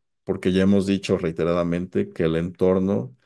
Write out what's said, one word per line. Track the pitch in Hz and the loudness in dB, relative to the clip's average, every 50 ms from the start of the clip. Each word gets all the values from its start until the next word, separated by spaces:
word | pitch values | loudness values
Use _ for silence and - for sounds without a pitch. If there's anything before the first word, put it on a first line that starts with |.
| _ _ _ _ _ | _ _ _ _ _
Porque | - 92 92 - 95 | -6 -6 -2 0 0
ya | 92 92 95 | 2 4 4
hemos | 98 101 101 92 | 4 4 2 2
dicho | 98 98 95 - - 98 | 0 0 -2 0 -2 -2
reiteradamente | 87 87 82 85 85 80 85 87 87 87 85 85 87 90 - - 101 101 - | 0 -2 -2 -2 -2 -2 0 0 0 0 -2 -2 -4 -4 -4 -4 -4 -4 -4
que | - - 85 | -4 -2 -2
el | 80 80 | 0 0
entorno | 82 85 92 - - 92 92 92 95 95 98 101 113 127 127 - _ _ | -2 -4 -4 -2 0 2 2 2 2 0 0 -2 -2 -4 -8 -12 _ _